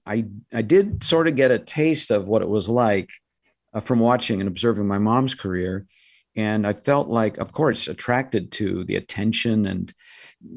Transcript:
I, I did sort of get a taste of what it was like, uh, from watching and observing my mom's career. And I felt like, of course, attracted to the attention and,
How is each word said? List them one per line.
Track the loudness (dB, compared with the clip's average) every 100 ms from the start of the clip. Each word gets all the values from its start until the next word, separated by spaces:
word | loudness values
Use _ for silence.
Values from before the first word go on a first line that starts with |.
| -6
I, | -6 -6 -10 -8
I | -6
did | 4 4 4 -4
sort | 0 2 2
of | 4
get | 4
a | 4
taste | 0 0 2 2 2
of | 0 2
what | 0
it | 2
was | -2 0
like, | 2 4 2 -2 -14 _ _ _ _ _
uh, | -10
from | 0 2
watching | 4 2 0 -2
and | -2
observing | -2 -2 0 0
my | 0
mom's | 2 2 0 -4
career. | -6 -4 -4 -6 -10 _ _ _ _ -4
And | -2 0 0
I |
felt | -2 0 0 2
like, | 0 0 -2
of | -8
course, | -2 0 0 -6
attracted | -8 -2 -2 0 -4 -4
to | -4 -4 -4 -4
the | -4
attention | -4 -2 -2 0 0 0 0
and, | -2 -8 -12 -20 -20 -20 _ -18